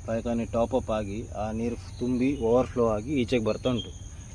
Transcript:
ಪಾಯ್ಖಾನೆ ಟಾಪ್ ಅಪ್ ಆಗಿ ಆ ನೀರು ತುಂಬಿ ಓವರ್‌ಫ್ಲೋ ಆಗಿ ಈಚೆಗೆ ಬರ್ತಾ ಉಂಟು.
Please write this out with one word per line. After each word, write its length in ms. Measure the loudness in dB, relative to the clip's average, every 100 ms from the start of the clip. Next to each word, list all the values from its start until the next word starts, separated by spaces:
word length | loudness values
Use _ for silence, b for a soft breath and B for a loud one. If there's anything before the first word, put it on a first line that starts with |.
| -4
ಪಾಯ್ಖಾನೆ 400 | -4 0 -2 0
ಟಾಪ್ 300 | 0 2 2
ಅಪ್ 140 | 0
ಆಗಿ 380 | -2 -2 -6 -6
ಆ 240 | -6 -4
ನೀರು 480 | -2 -2 -4 -8 -4
ತುಂಬಿ 400 | -2 2 2 2
ಓವರ್‌ಫ್ಲೋ 500 | 4 4 4 2 2
ಆಗಿ 320 | 2 0 0
ಈಚೆಗೆ 240 | 2 2 2
ಬರ್ತಾ 240 | 0 0
ಉಂಟು. 420 | 0 -2 -10 -14 B B